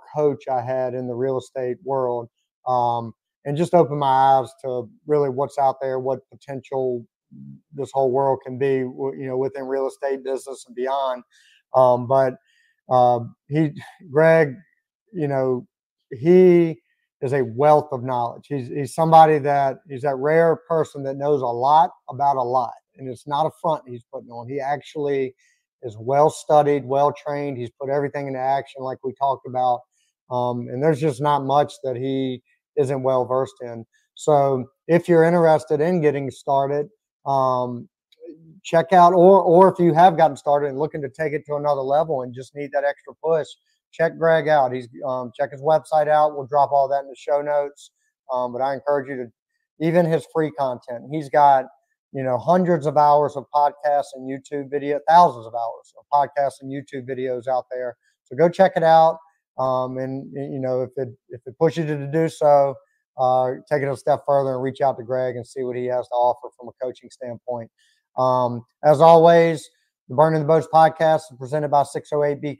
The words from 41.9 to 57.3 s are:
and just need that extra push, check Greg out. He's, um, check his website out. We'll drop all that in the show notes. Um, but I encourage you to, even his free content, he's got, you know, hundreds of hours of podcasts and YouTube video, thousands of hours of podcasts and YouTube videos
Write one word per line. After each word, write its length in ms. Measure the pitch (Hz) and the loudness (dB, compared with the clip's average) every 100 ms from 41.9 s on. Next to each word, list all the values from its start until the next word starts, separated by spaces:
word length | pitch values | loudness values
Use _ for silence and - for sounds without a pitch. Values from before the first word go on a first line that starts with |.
| 147 160 143 | -2 -2 -4
and 120 | 127 | -8
just 220 | 123 127 143 | -12 -16 -14
need 140 | 143 | -8
that 120 | 143 | -4
extra 300 | 143 143 - 123 | -4 -6 -12 -10
push, 240 | 156 160 139 - _ _ _ | -2 -2 -4 -12 _ _ _
check 260 | - 165 151 | -4 -4 0
Greg 320 | 165 160 151 | 2 2 2
out. 240 | 151 127 | 2 2
He's, 160 | 127 120 127 139 | -2 -10 -12 -8
um, 240 | 127 123 - | -6 -8 -6
check 140 | 139 | -8
his 80 | 139 | -4
website 480 | 139 156 - 156 151 | 0 0 0 -2 2
out. 260 | 151 151 | 2 2
We'll 120 | 143 127 | -2 -4
drop 260 | 147 135 | 0 2
all 160 | 139 135 | 2 0
that 140 | 139 | -2
in 60 | 139 | -6
the 80 | 131 | -12
show 260 | - 143 | -4 -2
notes. 480 | 147 147 143 - - _ _ _ - | 0 -2 -2 -8 -20 _ _ _ -8
Um, 200 | 127 123 | -4 -4
but 100 | 123 | -4
I 100 | 135 | -4
encourage 340 | 135 - 143 131 | -4 -2 -2 -4
you 80 | 131 | -10
to, 720 | 123 _ _ _ _ - 156 | -12 _ _ _ _ -6 0
even 200 | 170 165 | 2 2
his 200 | 160 - | 0 -4
free 180 | 165 156 | -4 -4
content, 520 | 147 135 120 - 120 123 | -4 -6 -6 -12 -14 -10
he's 180 | 156 139 | -10 -2
got, 380 | 151 143 135 127 _ _ _ _ | 4 6 4 0 _ _ _ _
you 100 | 139 | -8
know, 160 | 131 123 | -4 -2
hundreds 480 | 123 180 175 170 143 | 2 2 2 0 0
of 100 | 143 | 2
hours 400 | 147 147 143 139 | 4 4 2 -4
of 80 | 120 | -4
podcasts 600 | 147 147 143 147 143 135 | 0 0 0 -2 -2 -2
and 160 | 131 131 | -10 -12
YouTube 400 | 135 - 143 135 | -12 -10 -10 -6
video, 280 | 143 143 143 156 | -6 -4 -4 4
thousands 380 | 170 175 120 113 | 6 6 2 -12
of 80 | |
hours 380 | 117 117 - _ _ | -8 -8 -10 _ _
of 60 | - | -4
podcasts 500 | 143 139 - 139 - | -2 0 -2 -4 -6
and 100 | 135 | -12
YouTube 340 | 139 135 139 123 | -14 -12 -12 -10
videos 400 | 127 131 | -8 -6